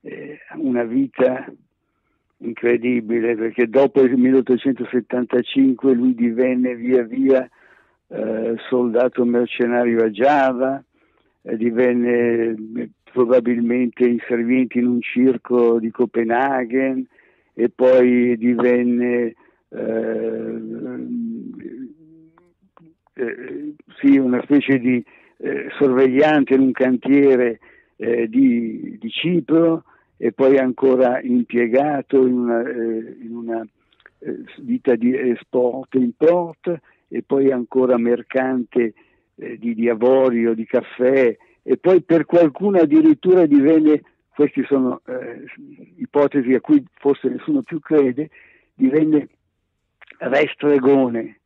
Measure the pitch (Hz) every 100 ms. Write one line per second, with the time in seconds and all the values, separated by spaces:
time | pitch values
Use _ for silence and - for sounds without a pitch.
0 | - 147 147 151 - 160 143 123 117 127
1 | 135 - 127 127 - - _ _ _ _
2 | _ _ _ _ - 113 120 120 123 123
3 | 110 117 113 110 113 113 117 123 139 139
4 | 131 127 123 131 127 123 139 123 120 127
5 | - 127 120 123 117 135 135 123 135 123
6 | 127 117 120 113 127 127 127 120 120 127
7 | 117 131 135 131 127 _ _ _ _ _
8 | _ 107 107 110 113 117 - 127 123 113
9 | 127 - 120 120 120 - 120 120 120 117
10 | 113 101 135 147 135 123 131 135 _ _
11 | _ _ _ _ - 113 117 113 127 123
12 | 120 120 120 117 113 110 110 120 120 _
13 | _ 127 117 127 117 120 117 123 123 -
14 | 123 117 - 120 117 127 127 123 123 120
15 | - 123 131 117 - 123 117 117 113 113
16 | 117 113 113 117 135 135 117 131 135 131
17 | 127 _ _ _ _ - 117 - 127 127
18 | 123 123 123 117 120 120 123 123 123 120
19 | 120 120 117 - _ _ _ - 110 113
20 | 113 113 113 113 113 113 110 113 - 254
21 | 123 240 233 226 - - - 254 127 156
22 | 160 160 160 165 175 _ _ _ 160 160
23 | _ - 117 120 120 - - - _ -
24 | 139 139 127 123 - 147 - 135 120 123
25 | - _ _ _ - 139 - - 139 127
26 | 131 131 151 151 131 131 131 120 127 127
27 | 131 143 139 127 120 110 _ _ _ _
28 | 110 120 113 120 135 117 113 110 - -
29 | 113 - 165 175 135 160 170 165 _ _
30 | _ _ 117 - 135 135 127 120 135 127
31 | 127 127 127 123 117 120 117 127 147 143
32 | - 135 127 123 120 117 120 120 113 110
33 | 113 - 113 117 117 113 110 _ _ _
34 | _ _ - - - - 123 123 - 117
35 | 120 127 127 113 - 127 123 127 131 131
36 | 120 - 156 175 170 160 - 170 _ _
37 | _ 120 - 139 135 127 117 131 127 123
38 | 117 120 - 131 131 127 113 127 117 -
39 | _ _ _ - 117 113 117 113 117 110
40 | 123 131 131 117 113 113 110 123 - -
41 | 127 135 123 107 _ _ - 127 175 185
42 | - 165 147 175 160 - 202 190 156 156
43 | 156 151 185 185 160 143 139 160 151 147
44 | _ _ _ - 143 - 123 139 127 -
45 | - 127 120 117 147 - 143 147 - -
46 | 123 143 143 143 120 131 - 147 127 _
47 | 143 139 131 123 - 143 - 165 - 156
48 | 135 123 156 - _ _ _ _ 131 147
49 | 156 151 - _ _ _ _ _ _ _
50 | _ _ 120 139 151 - 147 143 131 135
51 | 127 117 101 -